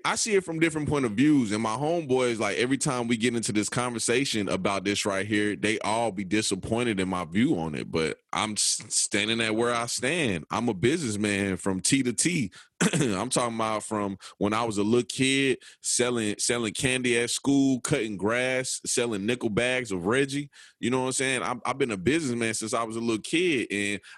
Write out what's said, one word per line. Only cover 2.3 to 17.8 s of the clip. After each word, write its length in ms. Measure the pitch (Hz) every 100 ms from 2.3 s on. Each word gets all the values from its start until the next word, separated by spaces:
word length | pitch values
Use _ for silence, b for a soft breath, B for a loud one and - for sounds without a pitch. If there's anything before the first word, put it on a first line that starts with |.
| 113
like, 160 | 104 82
every 200 | 123 135
time 320 | 156 127 117
we 80 | 120
get 180 | 123 117
into 160 | 107
this 160 | 107 101
conversation 800 | - 123 117 - 120 139 110 98
about 380 | 95 98 98 95
this 200 | 98 107
right 200 | 95 104
here, 300 | 107 104 95
they 200 | 104 110
all 340 | 98 110 117
be 100 | 95
disappointed 760 | 92 104 107 95 - 113 123 98
in 80 | 92
my 160 | 92 82
view 340 | 90 - 104
on 160 | 80 69
it, 160 | 50
but 260 | 80 80 - _
I'm 220 | - 107
s-, 280 | 104 - - 107
standing 540 | - - 104 104 117
at 120 | 113
where 200 | 110 120 120
I 120 | 120
stand. 580 | - 123 175 135 87 -
I'm 180 | 95 120
a 40 |
businessman 840 | 95 120 170 127 104 107 98 98 90
from 240 | 101 92
T 200 | - 139
to 120 | 123
T. 360 | 110 170 175 104 B B -
<clears throat> 140 | 240
I'm 360 | 165 131 95 120
talking 260 | 143 120 113
about 280 | 110 107
from 340 | - 107 101 95 B B
when 160 | 101
I 100 | 110
was 140 | 117 101
a 60 |
little 200 | 101 120 117
kid, 520 | - 135 135 135 120 B B
selling, 540 | - - 123 123 104 101
selling 340 | - 120 113
candy 460 | - 131 127 123 117
at 100 | 120
school, 520 | - - 139 135 127